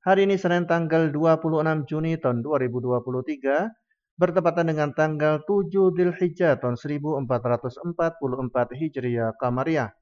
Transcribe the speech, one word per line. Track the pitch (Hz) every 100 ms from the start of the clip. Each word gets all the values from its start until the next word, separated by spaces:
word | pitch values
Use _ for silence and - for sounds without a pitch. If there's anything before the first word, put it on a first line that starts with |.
Hari | - 196 196
ini | 196
Senin, | 185 175 170
tanggal | 170 165 160 160
dua | 147 165 160
puluh | 165 160
enam | 160 156 135
Juni | 151 160 165
tahun | 131 120
dua | 127 147
ribu | 127 123
dua | 127 123
puluh | 127 127
tiga, | 131 147 135 143 214 220 _ _ _ -
bertepatan | 180 170 170 165 165
dengan | 156 147
tanggal | 135 156 151 151 156 151
tujuh | 202 196 196 190 170
Dzulhijjah | 180 175 180 175 170 127
tahun | 123 120
seribu | 147 147 151 143
empat | 127 123 120 120
ratus | 127 -
empat | 170 170 165 160
puluh | 139 127
empat | 127 127 120 127
Hijriah | 156 139 123 120 113 110
Kamariah. | 127 123 139 160 107 _